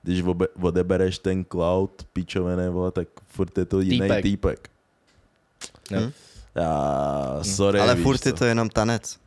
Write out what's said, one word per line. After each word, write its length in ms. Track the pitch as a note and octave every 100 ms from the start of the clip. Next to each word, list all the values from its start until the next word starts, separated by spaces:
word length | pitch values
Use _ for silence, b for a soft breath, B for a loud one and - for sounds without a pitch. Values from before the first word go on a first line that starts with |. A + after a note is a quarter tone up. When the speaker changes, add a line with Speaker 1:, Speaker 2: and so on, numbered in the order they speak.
Speaker 1:
když 180 | F2 F2+
obe-, 240 | F2+ F2 F#2 -
odebereš 580 | F2+ F2 F2+ F#2 F#2+ F2
ten 260 | G2 F#2 F2+
cloud, 400 | F2 E2+ F#2 G2 - -
píčoviny, 560 | - E2+ F#2+ F2+ F2+ F2+
vole, 220 | F2+ F2+
tak 160 | F#2 E2+ - _
furt 300 | - F#2 -
je 80 | F2+
to 140 | F#2+
jiný 200 | F#2+ F2
Speaker 2:
Týpek. 220 | F#2+ G#2+
Speaker 1:
týpek. 460 | G2 G2+ F#2+ - - _ _ _ _ _ _ _ _ _ - - -
Speaker 2:
No. 80 | G2+
Speaker 3:
Hm? 100 | A2+ - b b b -
Speaker 1:
Já, 800 | E2 D2+ C#2+ C#2 C#2+ C#2+ C2+ C#2+
Speaker 2:
Hm. 40 |
Speaker 1:
sorry, 360 | G2+ G2 G2 G2
Speaker 3:
Ale 160 | A2 A#2+
Speaker 1:
víš 80 |
Speaker 3:
furt 220 | A#2+ B2+ C3
je 60 |
Speaker 1:
co. 60 | A#2+
Speaker 3:
to 80 | B2
jenom 240 | A#2 A2+
tanec. 480 | - A2 A#2 - -